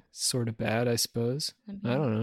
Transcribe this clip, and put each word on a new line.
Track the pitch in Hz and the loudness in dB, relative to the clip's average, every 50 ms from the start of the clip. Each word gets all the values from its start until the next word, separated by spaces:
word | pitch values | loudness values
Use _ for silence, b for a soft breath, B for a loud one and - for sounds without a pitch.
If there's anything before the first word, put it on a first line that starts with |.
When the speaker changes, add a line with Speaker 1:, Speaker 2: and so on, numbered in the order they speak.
| - _ | -20 _
Speaker 1:
sort | _ - - - - 127 117 117 | _ -4 -4 -2 0 0 0 -2
of | 113 - | -2 -2
bad, | 117 113 110 113 120 120 | -2 0 2 2 2 2
I | 117 | 2
suppose. | 117 - - - 117 117 120 131 147 - - - _ _ 208 | 2 0 -2 -2 -2 0 0 0 -2 -4 -6 -8 _ _ -14
Speaker 2:
I | |
mean, | 196 196 196 | -12 -4 -2
Speaker 1:
I | 120 120 | 0 0
don't | 139 156 123 110 107 | 2 2 2 2 0